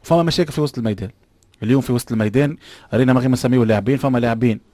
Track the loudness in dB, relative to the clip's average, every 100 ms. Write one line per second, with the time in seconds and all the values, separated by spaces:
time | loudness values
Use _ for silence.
0 | 0 0 2 0 -2 -2 -4 -2 -4 -4
1 | -8 -14 _ _ _ _ 0 0 0 -4
2 | -2 -2 0 2 0 -4 -18 -20 -4 0
3 | 2 2 2 0 2 2 2 2 0 -2
4 | 0 0 -2 0 0 -2 _